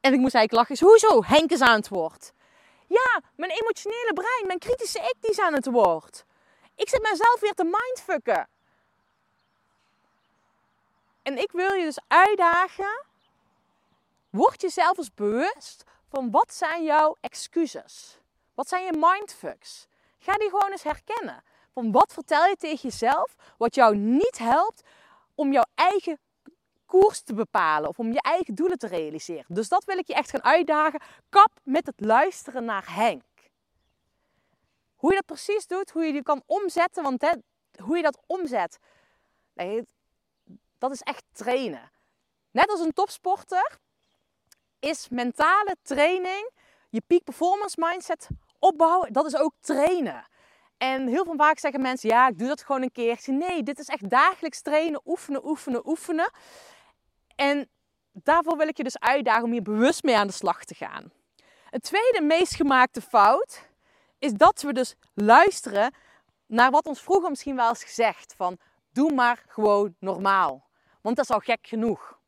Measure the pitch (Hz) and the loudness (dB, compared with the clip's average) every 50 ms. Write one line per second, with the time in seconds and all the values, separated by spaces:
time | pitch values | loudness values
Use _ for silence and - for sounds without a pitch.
0 | - 269 254 247 254 262 - 247 220 220 - 226 240 - 285 233 320 381 440 453 | 4 4 4 4 2 2 4 2 2 4 4 2 2 0 0 4 8 10 10 10
1 | 440 440 359 233 202 - 233 302 320 285 349 262 262 247 233 214 208 - 202 185 | 8 6 4 4 4 6 4 4 4 4 0 4 6 6 4 4 2 -4 -4 -4
2 | 160 160 - - - - _ _ _ _ _ _ _ _ _ _ _ _ 349 466 | -4 -6 -8 -12 -20 -20 _ _ _ _ _ _ _ _ _ _ _ _ 2 2
3 | 508 508 - 330 - _ _ - 320 370 - 427 440 466 415 - - 403 440 466 | 2 2 0 -2 -4 _ _ -10 -8 -6 -4 -4 -4 -4 -6 -6 -8 -10 -8 -6
4 | 480 453 392 359 370 440 508 494 415 381 370 339 - - 494 - 466 - - 427 | -4 -4 -4 -4 -4 -4 -4 -4 -4 -6 -6 -8 -4 -6 -6 -6 -4 -8 -8 -6
5 | - 480 508 _ - 453 415 - 403 349 302 277 226 269 240 240 208 180 165 160 | -6 -6 -6 _ -4 -4 -2 0 0 0 0 -2 -4 0 2 2 4 4 2 -2
6 | - - - - - _ _ _ _ _ _ _ _ _ _ - 415 - - 508 | -6 -14 -20 -20 -20 _ _ _ _ _ _ _ _ _ _ -8 -4 -2 -2 -2
7 | 427 427 403 320 415 466 480 480 - 415 392 - 359 330 359 427 480 508 508 - | 0 -2 -2 2 2 2 2 2 0 -4 -2 -2 -2 -2 -2 -2 -4 -4 -8 -10
8 | - - 370 285 - - 208 165 123 _ _ _ _ _ _ _ _ _ _ _ | -6 -6 -6 -4 -2 -2 -2 -2 -2 _ _ _ _ _ _ _ _ _ _ _
9 | _ _ _ _ _ _ _ _ _ _ _ _ _ _ _ _ _ _ _ _ | _ _ _ _ _ _ _ _ _ _ _ _ _ _ _ _ _ _ _ _
10 | _ _ _ _ _ _ _ _ _ _ _ _ _ _ _ _ _ _ _ _ | _ _ _ _ _ _ _ _ _ _ _ _ _ _ _ _ _ _ _ _
11 | _ _ _ _ _ 269 277 247 370 - - 349 359 392 392 381 349 311 285 - | _ _ _ _ _ -8 -6 -4 -6 -4 -2 -2 -2 0 0 -2 -2 -4 -6 -8
12 | _ _ - 339 370 415 427 381 359 339 339 349 370 359 - - 381 403 427 494 | _ _ 6 6 6 6 4 2 2 2 4 2 0 -2 -4 -10 -8 -8 -8 -10
13 | 587 _ _ _ _ _ _ _ _ _ _ _ _ _ _ _ _ _ _ _ | -12 _ _ _ _ _ _ _ _ _ _ _ _ _ _ _ _ _ _ _
14 | _ _ _ _ _ _ - 196 320 466 - - - 359 - - 339 339 381 381 | _ _ _ _ _ _ -2 2 2 2 2 0 -8 -6 -2 0 0 0 0 -2
15 | 311 208 _ - 208 208 220 240 302 381 440 302 - - - _ _ _ _ _ | -6 -12 _ -6 -4 -2 -2 0 -2 -2 -4 -8 -14 -20 -20 _ _ _ _ _
16 | _ _ - 277 262 240 202 302 453 _ - - 359 311 320 339 320 311 294 311 | _ _ -8 -6 -6 0 2 2 2 _ -2 -6 -4 -4 -4 -4 -2 0 2 2
17 | 311 311 320 _ - - - - - - _ 339 330 262 - - - _ - - | 2 2 0 _ -14 -16 -14 -14 -16 -8 _ -4 -4 -4 -6 -14 -18 _ -20 -20
18 | - - - _ _ _ _ _ _ _ _ - 277 - 370 370 370 381 330 311 | -20 -20 -20 _ _ _ _ _ _ _ _ -10 -8 -6 -6 -6 -4 -4 -4 2
19 | 311 339 370 403 415 392 - - - 156 - _ _ - - - - _ _ _ | 2 2 2 2 -4 -14 -18 -14 -12 -14 -14 _ _ -20 -20 -20 -20 _ _ _
20 | _ _ _ _ _ - 392 415 427 415 339 403 392 392 392 359 - 302 - - | _ _ _ _ _ -4 -2 -2 -2 -2 0 0 -2 -2 -2 -8 -8 -8 -8 -8
21 | _ _ - 466 359 214 127 123 _ _ _ _ _ _ _ 262 233 226 190 254 | _ _ -10 -8 -8 -10 -12 -14 _ _ _ _ _ _ _ -6 -4 2 4 4
22 | 381 - - - 302 - 320 294 330 381 403 - - 311 311 254 - 262 208 - | 4 4 0 -16 -4 -2 2 2 4 2 2 0 -6 -8 -8 -6 -8 -10 -8 -2
23 | 226 233 277 330 - - _ _ _ _ _ _ 226 233 - 269 247 220 208 202 | 0 0 0 0 -2 -6 _ _ _ _ _ _ -4 -2 4 6 6 6 6 2
24 | 202 220 240 285 403 494 - - 226 233 254 302 359 453 - _ _ _ _ _ | 0 0 2 2 2 0 -2 -4 0 0 2 2 2 0 -4 _ _ _ _ _
25 | _ _ _ _ _ _ _ - 302 277 277 262 233 _ _ - 311 359 403 392 | _ _ _ _ _ _ _ -4 -2 0 2 2 2 _ _ 0 0 2 2 0
26 | - 359 311 - _ _ _ _ _ - _ _ _ _ _ _ _ _ - 370 | -4 -6 -10 -10 _ _ _ _ _ -20 _ _ _ _ _ _ _ _ 4 6
27 | 381 427 - - - - 233 202 220 - - 208 175 156 156 151 151 151 175 - | 6 6 2 -2 -12 -8 -6 -6 -6 -2 0 0 2 2 2 0 -2 -4 -6 -6
28 | 233 226 233 285 - 269 320 359 359 - 214 190 311 370 359 247 - - 180 170 | -6 -4 -4 -2 -2 -2 -2 -2 -2 -6 -4 -2 -2 -2 -2 -4 -8 -8 -6 -6
29 | 156 151 151 156 - - 170 151 127 _ 170 190 220 - 339 381 - - 381 370 | -6 -6 -10 -12 -12 -12 -12 -12 -12 _ -6 -6 -4 0 -2 -2 -2 -2 -6 -6
30 | 339 - - - 269 - - 262 - 240 294 339 339 330 311 302 311 311 302 302 | -6 -2 -4 -4 -4 -2 -8 -2 2 2 4 4 2 2 0 0 0 -2 -2 -6
31 | - - - _ _ _ - 302 - - _ _ _ 277 262 320 - - - - | -16 -16 -20 _ _ _ 6 6 6 6 _ _ _ -2 -2 -2 -2 -4 -12 -8
32 | 202 214 220 240 302 381 349 - - - 240 254 233 226 214 196 190 - 170 185 | 0 2 4 4 4 2 -2 -8 -18 -12 -10 -8 -8 -6 -6 -8 -8 -8 -4 -2
33 | 220 240 175 131 _ _ _ _ _ _ _ _ _ _ _ _ _ _ _ _ | 0 -2 -2 -4 _ _ _ _ _ _ _ _ _ _ _ _ _ _ _ _
34 | _ _ _ _ _ _ _ _ _ _ _ _ _ _ _ _ _ _ _ _ | _ _ _ _ _ _ _ _ _ _ _ _ _ _ _ _ _ _ _ _
35 | - 311 381 392 381 - 320 - - - 403 427 - _ 359 370 392 - - 320 | 0 2 2 2 0 -6 -14 -12 -6 -4 -4 -4 -4 _ -8 -8 -8 -6 -6 -4
36 | 330 311 277 294 254 - 294 269 _ _ 311 403 415 359 - 339 339 359 _ - | -4 -4 -4 -6 -2 -4 -4 -4 _ _ -4 -4 -4 -4 -2 -2 -2 -2 _ -6
37 | 320 277 262 240 - 302 339 247 _ _ _ _ _ _ _ - 185 202 311 349 | -6 -6 -4 -2 -2 -2 -2 -2 _ _ _ _ _ _ _ -18 -8 -4 -4 0
38 | 339 302 277 - _ _ 339 381 359 285 247 214 175 170 - _ _ _ _ _ | 0 -2 -4 -4 _ _ -8 -6 -6 -4 -4 -4 -4 -4 -8 _ _ _ _ _
39 | _ _ _ _ _ _ _ _ _ _ _ - 175 185 208 226 247 _ _ _ | _ _ _ _ _ _ _ _ _ _ _ -12 -10 -6 -6 -8 -8 _ _ _
40 | _ _ _ _ _ _ _ _ _ _ - - _ _ _ _ - 269 277 240 | _ _ _ _ _ _ _ _ _ _ -20 -20 _ _ _ _ -8 -8 -8 -8
41 | - - 277 - _ _ _ - 214 233 254 262 269 214 151 120 117 _ _ _ | -10 -10 -10 -10 _ _ _ -10 -6 -4 -2 -2 -4 -6 -10 -12 -18 _ _ _
42 | _ _ _ _ _ _ _ _ _ _ _ 226 339 415 415 339 339 320 294 - | _ _ _ _ _ _ _ _ _ _ _ 2 2 2 2 -4 -4 -4 -2 -4
43 | 381 - - - _ 370 370 - - _ 381 359 415 605 - _ _ _ _ _ | -4 -4 -6 -10 _ -4 -4 -4 -6 _ -4 -4 -4 -4 -6 _ _ _ _ _
44 | _ _ _ _ _ _ _ _ _ _ _ _ _ _ _ _ - 285 320 - | _ _ _ _ _ _ _ _ _ _ _ _ _ _ _ _ -8 -8 -8 -8
45 | - - 247 247 240 247 240 - 294 320 370 403 415 392 370 _ _ - 277 262 | -10 -10 -8 -6 -6 -6 -2 0 2 2 4 2 0 -2 -6 _ _ -8 0 2
46 | 294 330 370 370 359 370 381 403 415 494 _ _ _ _ _ _ _ _ - 226 | 2 2 2 0 -4 -6 -6 -8 -10 -12 _ _ _ _ _ _ _ _ -8 -8
47 | - _ 339 349 _ - 254 - 320 349 381 403 415 392 - - 330 330 349 381 | -2 _ 0 0 _ -4 -6 -2 0 0 0 0 -4 -8 -6 -4 -4 -4 -4 -6
48 | - - 339 - - - - - _ _ _ _ - 381 359 302 330 320 339 370 | -6 -8 -8 -8 -8 -16 -16 -16 _ _ _ _ 2 2 4 4 2 4 4 2
49 | 349 226 214 269 302 311 262 311 294 311 _ _ _ - 294 269 285 339 370 359 | 0 0 -2 -2 -2 -2 0 -2 -2 -2 _ _ _ -4 0 2 2 2 2 0
50 | 285 202 135 120 - _ _ _ _ _ _ _ _ _ _ _ 247 262 262 262 | -2 -4 -6 -10 -16 _ _ _ _ _ _ _ _ _ _ _ -4 -4 -2 -2
51 | 262 254 233 330 381 339 330 285 294 302 311 - - 294 240 277 262 254 262 254 | -2 -2 -2 -2 -2 -2 0 2 2 2 2 2 -2 -4 -2 -2 -2 -2 -4 -4
52 | - 220 220 240 254 262 214 160 220 254 302 - - - 277 262 254 254 _ - | 0 2 4 4 4 4 2 -2 -4 -4 -6 -6 -4 -6 -4 -4 -4 -6 _ -4
53 | 233 233 233 - - - 262 277 339 370 359 330 233 247 277 - 302 - 269 262 | -4 -4 -4 -4 -4 -4 -4 -2 -2 -4 -4 -6 -6 -6 -8 -10 -10 -10 -10 -10
54 | 202 196 208 262 294 349 - - - 311 - - - 302 285 302 320 339 302 277 | -6 0 2 4 4 4 2 -2 -8 -10 -10 -10 -6 -2 0 0 0 0 -6 -8
55 | _ - 330 - - - 285 277 - - 311 - - - 247 233 - - 320 - | _ -8 -8 -8 -6 -8 -8 -6 -4 -6 -8 -6 -6 -6 -6 -6 -4 -6 -8 -8
56 | - - 339 311 339 440 _ - - - - - - - - _ _ _ _ _ | -6 -6 -4 -2 -2 -4 _ -12 -20 -20 -20 -20 -20 -20 -20 _ _ _ _ _
57 | _ _ _ _ _ _ _ - 277 277 285 285 262 _ _ _ _ _ _ _ | _ _ _ _ _ _ _ -2 -2 0 0 -2 -4 _ _ _ _ _ _ _
58 | _ _ _ 190 _ - 311 330 302 311 339 294 311 311 - - 277 254 - - | _ _ _ -6 _ 2 2 2 2 0 0 0 0 -2 -2 -4 -6 -6 -6 -2
59 | - 226 262 285 240 240 214 226 233 233 233 240 190 208 214 214 233 277 330 - | 0 0 0 2 2 2 2 2 2 0 -4 -4 -4 -4 0 2 2 2 2 2
60 | - 294 240 214 202 196 185 - - 175 170 - - - 165 - - - - - | 0 2 2 2 2 0 -4 -6 -4 -4 -4 -4 -8 -20 -16 -14 -14 -12 -12 -14
61 | - - _ _ _ _ _ _ _ _ _ _ _ - - 247 - - - 403 | -16 -18 _ _ _ _ _ _ _ _ _ _ _ -12 -12 -12 -10 -4 -2 0
62 | 453 508 480 403 311 294 320 339 370 - - - 311 277 269 254 247 254 _ 247 | 2 2 2 2 2 2 2 2 2 0 0 -2 0 2 2 2 2 0 _ -12
63 | - - - 226 202 208 247 339 494 _ - - - _ _ _ _ _ _ _ | -14 -2 2 4 4 4 4 2 -2 _ -10 -20 -20 _ _ _ _ _ _ _
64 | _ _ _ _ - 294 220 196 302 359 415 - - 285 269 254 254 - - _ | _ _ _ _ -6 -4 2 6 4 4 4 2 -6 -6 -4 -4 -4 -4 -6 _
65 | _ _ _ - 208 208 226 285 349 403 - - - 254 202 202 208 254 - _ | _ _ _ -2 4 8 8 8 8 6 2 -4 -12 -6 -2 -2 -2 -2 -4 _
66 | _ _ _ _ _ _ _ _ _ _ 214 226 240 262 254 302 320 320 285 - | _ _ _ _ _ _ _ _ _ _ 2 2 2 4 4 0 -2 -2 -10 -12
67 | - - 370 392 330 370 285 - - 285 269 254 240 226 233 - - - - - | -4 0 0 0 2 0 -6 -6 -8 -10 -4 -2 0 0 -2 -4 -10 -16 -4 -2
68 | 233 214 175 - - _ - _ 190 180 180 - _ _ _ _ _ _ _ 240 | -2 -2 -2 -4 -18 _ -10 _ -6 -6 -6 -8 _ _ _ _ _ _ _ 0
69 | 277 320 294 262 247 240 240 233 _ _ - - 214 214 208 202 202 202 170 _ | 0 0 2 2 0 0 0 -4 _ _ -6 0 2 2 4 2 2 -2 -6 _
70 | - 190 - 165 196 196 196 190 180 151 135 135 _ _ _ _ _ _ _ _ | -8 -8 -6 -2 0 0 2 2 2 0 -2 -8 _ _ _ _ _ _ _ _
71 | _ 214 240 294 269 - 240 208 - - 233 - _ - - 220 220 233 196 - | _ -4 -2 -2 -2 -2 -2 -2 0 -2 -4 -4 _ -10 -6 -4 -2 -2 -4 -6
72 | - - - _ _ | -10 -20 -20 _ _